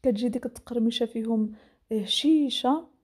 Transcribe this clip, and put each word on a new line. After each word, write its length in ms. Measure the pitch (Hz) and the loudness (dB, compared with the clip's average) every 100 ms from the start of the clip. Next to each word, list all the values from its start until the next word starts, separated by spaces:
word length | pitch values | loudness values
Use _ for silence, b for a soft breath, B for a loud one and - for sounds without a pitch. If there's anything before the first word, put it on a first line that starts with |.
كتجي 260 | 262 208 247 | 2 2 0
ديك 180 | 240 240 | -2 -6
التقرمشه 600 | - - 240 226 233 226 | -12 -8 0 0 0 -4
فيهم 460 | 226 226 226 214 B B B _ | -4 -2 0 0 B B B _
هشيشه. 920 | 220 202 - 294 311 277 - 247 302 - _ | -4 -2 0 4 4 2 0 0 0 -4 _